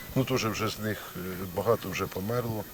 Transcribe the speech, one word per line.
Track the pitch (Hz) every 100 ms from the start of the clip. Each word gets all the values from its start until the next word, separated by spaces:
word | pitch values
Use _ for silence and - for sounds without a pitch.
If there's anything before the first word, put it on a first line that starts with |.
| - 135
Ну, |
теж | 131 127 113
вже | 95 104
з | 95
них, | 107 101 - 87
е, | 92 90 95 87
багато | 98 110 98
вже | 87 95
померло. | 92 101 120 117 107 98